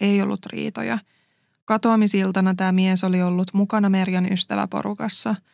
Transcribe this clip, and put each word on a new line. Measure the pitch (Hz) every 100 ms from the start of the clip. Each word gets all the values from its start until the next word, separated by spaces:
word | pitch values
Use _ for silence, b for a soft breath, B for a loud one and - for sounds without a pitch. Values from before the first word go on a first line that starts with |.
ei | 202 202
ollut | 196 202 202
riitoja. | - 220 220 226 233 - _ _ _ _ _
Katoamisiltana | - 220 226 226 208 202 190 190 190
tää | 185 190
mies | 185 190 185
oli | 185 185
ollut | 180 180 180
mukana | 196 202 214 202
Merjan | 190 185 185 185
ystäväporukassa. | 185 - 202 190 196 202 208 214 - 220 214 b